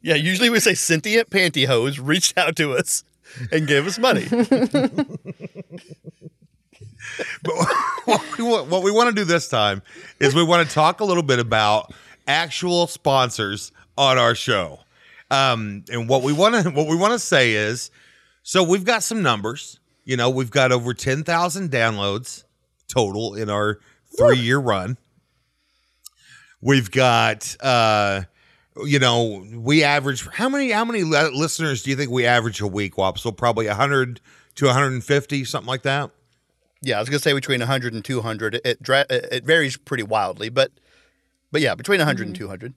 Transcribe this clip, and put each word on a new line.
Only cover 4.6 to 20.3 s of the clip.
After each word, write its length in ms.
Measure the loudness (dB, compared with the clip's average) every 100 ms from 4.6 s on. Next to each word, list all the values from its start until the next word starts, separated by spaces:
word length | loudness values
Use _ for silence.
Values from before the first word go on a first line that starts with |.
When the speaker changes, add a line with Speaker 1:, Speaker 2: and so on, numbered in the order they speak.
| 2 0 -2 -2 -6 -6 -14 -16 -16 -16 -18 -18 -20 -20 -20 _ -20 _ _ _ _ _ -20 -18 -16 -12 -10 -8
Speaker 2:
But 120 | -6 0
<laughs> 500 | 0 0 -2 -4 0
what 320 | 0 0 -6
we 60 |
wa-, 180 | 0 0 2
what 180 | 0
we 80 | 2
wanna 200 | 4 4
do 100 | 2
this 260 | 2 0 0
time 320 | 0 2 0 -8 -20 -20 0
is 160 | 2 4
we 80 |
wanna 220 | 4 4 2
talk 340 | 2 2 2
a 40 | 0
little 180 | 0
bit 160 | 2 0
about 520 | 2 2 4 2 -2 -18 -20 -16 -2
actual 580 | 0 0 -4 0 2 0
sponsors 880 | 0 2 2 2 0 -4 -4 -10 _ _ 0
on 220 | 2 4
our 160 | 4 2
show. 460 | 0 -2 -2 -10 _ _ _ -20 -4
Um, 520 | 0 2 0 -4 -10 -8
and 160 | -8 0
what 140 | 0
we 100 | 2
wanna, 300 | 2 2 4 0
what 160 | 0 0
we 100 | 2
wanna 220 | 2 0
say 360 | 0 2 4 2
is, 340 | 0 -4 -8 _ _ _ _ _
so 180 | -4 0
we've 240 | 2 2 2
got 160 | -2
some 220 | -2 -2
numbers. 560 | 0 0 -2 -8 -14 -20 _ _
You 120 | -6 0
know, 140 | 0